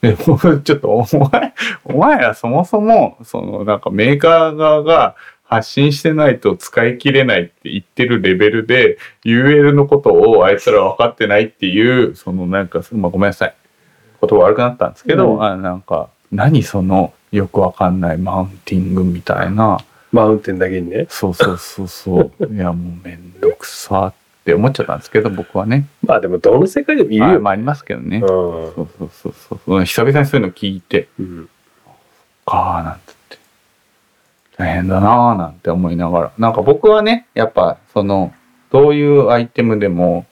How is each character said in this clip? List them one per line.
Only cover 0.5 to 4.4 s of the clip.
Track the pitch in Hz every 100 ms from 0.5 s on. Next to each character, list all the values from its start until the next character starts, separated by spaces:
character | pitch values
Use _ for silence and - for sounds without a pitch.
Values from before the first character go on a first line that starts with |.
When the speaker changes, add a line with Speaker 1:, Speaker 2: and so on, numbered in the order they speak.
| 147
Speaker 1:
ち | 143
ょ | 147
っ |
と、 | -
お | 107 120 147 139
前、 | 240 262 - - -
お | - 135
前 | 220 285
ら | 120 107
そ | 117
も | 135 180
そ | 214
も、 | 208 226 123 -
そ | 113 -
の、 | 92 101
な | 101 101
ん |
か | -
メ | 98 113
ー | 143
カ | 165 165